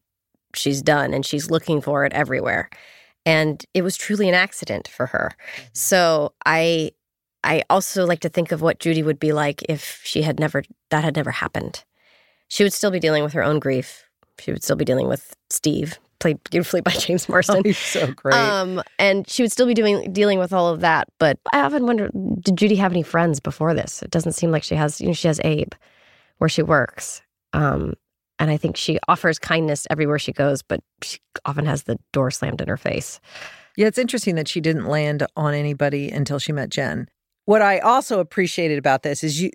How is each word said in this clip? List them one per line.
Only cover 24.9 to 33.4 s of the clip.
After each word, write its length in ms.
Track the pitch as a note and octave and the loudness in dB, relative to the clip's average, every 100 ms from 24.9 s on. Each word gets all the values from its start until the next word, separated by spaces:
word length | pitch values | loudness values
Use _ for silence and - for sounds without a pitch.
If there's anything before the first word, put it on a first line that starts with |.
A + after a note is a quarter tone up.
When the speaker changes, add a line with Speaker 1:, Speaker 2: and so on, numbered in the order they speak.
| - | 0
Speaker 1:
You 80 | - | -4
know, 40 | |
she 140 | D#3+ E3 | 0 0
has 120 | D#3 | 2
Abe, 280 | D#3 D3+ - - _ _ _ _ _ - | 0 0 -4 -10 _ _ _ _ _ -2
where 100 | D#3+ | 0
she 140 | - | 2
works. 600 | D#3 D3 A#2+ - - - _ _ _ | 2 2 2 -4 -14 -14 _ _ _
Um, 420 | D3+ C#3+ C#3 - - _ _ _ - | 0 0 0 -4 -8 _ _ _ -2
and 120 | D#3 | 0
I 60 | D3+ | 0
think 200 | D3 - | -2 -2
she 220 | - D#3 - | -2 0 2
offers 300 | F3 E3+ D#3+ | 2 0 -2
kindness 480 | - E3 D#3 D3 - | 0 0 0 -2 -4
everywhere 280 | D#3 D3 D3 | -2 0 0
she 140 | - | -2
goes, 300 | - C#3+ C#3 | 0 0 0
but 180 | - - - _ | -4 -6 -6 _
she 160 | - - _ - | -14 -14 _ -10
often 220 | C#3+ C#3+ D3 | -6 -2 -2
has 180 | C#3+ | -2
the 140 | - A2+ _ | -4 -6 _
door 180 | C#3 B2+ | -2 0
slammed 300 | - - - | -2 -6 -4
in 80 | - | -4
her 80 | - | -4
face. 440 | - - - - - - | -4 -4 -6 -14 -20 -20